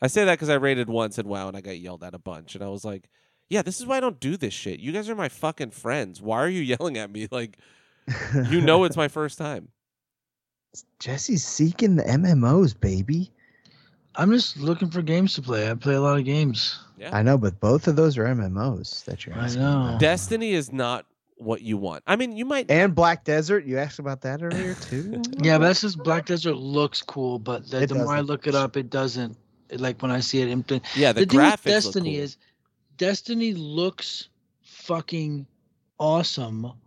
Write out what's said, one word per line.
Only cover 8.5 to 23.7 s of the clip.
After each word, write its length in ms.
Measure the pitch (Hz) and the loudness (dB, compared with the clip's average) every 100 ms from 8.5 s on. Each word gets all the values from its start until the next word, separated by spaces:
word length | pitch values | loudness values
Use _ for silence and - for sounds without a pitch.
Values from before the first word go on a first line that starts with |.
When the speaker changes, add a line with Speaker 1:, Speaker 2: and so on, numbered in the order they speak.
| 170 | 4
Speaker 1:
know 220 | 156 165 180 | 6 6 4
it's 120 | 165 | 2
Speaker 2:
<laughs> 0 | |
Speaker 1:
my 100 | 147 | -2
first 300 | 156 151 - | -2 -6 -6
time." 300 | 151 120 - _ _ _ _ _ _ _ _ _ _ - - - | -8 -8 -12 _ _ _ _ _ _ _ _ _ _ -20 -20 -14
Speaker 2:
Jesse's 440 | 127 139 - 190 - | -8 -6 -2 -2 -2
seeking 500 | - 156 175 220 165 | 0 0 2 4 4
the 120 | - | 4
M 180 | 131 180 | 2 4
M 180 | 147 | 4
Os, 300 | 120 165 165 | 6 6 4
baby. 580 | 107 101 95 101 160 185 _ _ _ _ _ _ _ _ - | 2 0 0 0 -2 -4 _ _ _ _ _ _ _ _ 0
Speaker 3:
I'm 160 | 180 | 4
just 260 | 240 - 147 | 4 2 -2
looking 320 | 147 170 180 | -2 0 0
for 120 | 175 | -2
games 320 | 156 170 190 - | 0 2 2 0
to 60 | |
play. 280 | 127 113 107 | -2 -2 0
I 40 | 117 | 0
play 180 | 139 139 | 2 2
a 60 | |
lot 160 | 143 143 | 4 2
of 80 | 131 | 2
games. 540 | 147 147 107 - - - - | 2 2 0 -2 -6 -14 -18
Speaker 1:
Yeah. 180 | 107 107 | -4 2
Speaker 2:
I 60 | |
know, 140 | 113 139 | 4 4
but 220 | 104 92 | 4 2
both 280 | 107 147 - | 4 4 4
of 80 | 147 | 4
those 220 | 160 131 | 4 4
are 80 | 113 | 0
M 160 | 123 | 0
M 160 | 95 95 | -2 -2
Os 440 | 131 104 - - | -2 -2 -6 -12
that 220 | - - - | -12 -12 -10
you're 100 | 117 | -6
Speaker 3:
I 100 | 120 | -4
Speaker 2:
asking 160 | 120 | 0
Speaker 3:
know. 100 | 139 139 123 | 2 2 2
Speaker 2:
about. 120 | 113 | 2
Speaker 1:
Destiny 540 | 151 175 - 220 226 | 2 2 0 -2 0
is 180 | 180 131 | -2 -2
not 340 | 131 120 123 - _ _ - | -2 -2 -4 -8 _ _ -10
what 240 | 110 113 | -4 -4
you 140 | 110 104 | -2 -2
want. 280 | 98 78 - | -4 -6 -2
I 100 | 208 | 0
mean, 200 | 247 214 | 0 -4
you 80 | 254 | -4
might 240 | 285 233 | -2 2
Speaker 2:
And 240 | 156 196 | 4 4
Black 300 | 160 170 170 | 4 4 2
Desert, 420 | - 151 156 202 | 0 0 2 0
you 140 | 139 | 0